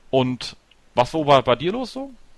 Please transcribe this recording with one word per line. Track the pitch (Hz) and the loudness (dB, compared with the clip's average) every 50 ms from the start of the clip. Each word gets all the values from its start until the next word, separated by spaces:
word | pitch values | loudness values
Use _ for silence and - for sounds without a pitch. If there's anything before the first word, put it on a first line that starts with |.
| - - | -8 -4
Und | - 135 127 127 127 120 - - - - _ _ _ _ _ _ - | -2 0 0 -2 -4 -6 -10 -14 -14 -18 _ _ _ _ _ _ -2
was, | - 123 - | -2 -2 0
wo | - 165 151 | -2 -2 2
war | 143 143 131 | 4 4 4
bei | 123 127 120 | 4 2 0
dir | 113 143 175 | 0 -2 -4
los | 214 254 262 214 | -6 -6 -8 -10
so? | - 262 277 277 247 - - - - | -10 -12 -12 -14 -16 -20 -20 -20 -20